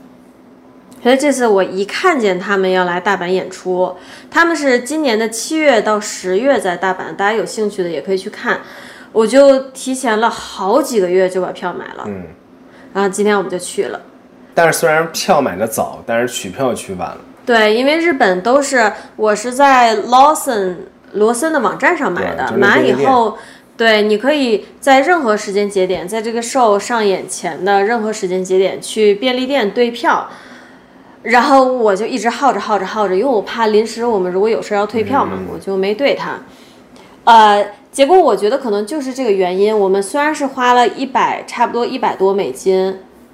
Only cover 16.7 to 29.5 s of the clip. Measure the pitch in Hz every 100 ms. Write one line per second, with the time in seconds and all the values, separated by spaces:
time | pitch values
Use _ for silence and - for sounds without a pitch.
16.7 | 104 - 92 80 - - - - 226 214
17.7 | 220 269 320 339 269 208 180 208 277 277
18.7 | 262 208 - - - 214 208 247 247 277
19.7 | 254 233 208 233 254 285 302 277 220 185
20.7 | 175 - - - 196 214 240 320 311 208
21.7 | - 285 330 254 175 - - 127 110 -
22.7 | - - 127 269 254 220 - - - -
23.7 | - 226 214 208 208 254 302 254 202 -
24.7 | - 277 269 294 349 240 311 214 196 202
25.7 | 196 185 175 175 226 226 233 240 269 226
26.7 | 202 202 233 208 175 - - 175 143 185
27.7 | 196 202 240 214 208 185 185 185 190 190
28.7 | - - 220 208 202 254 247 254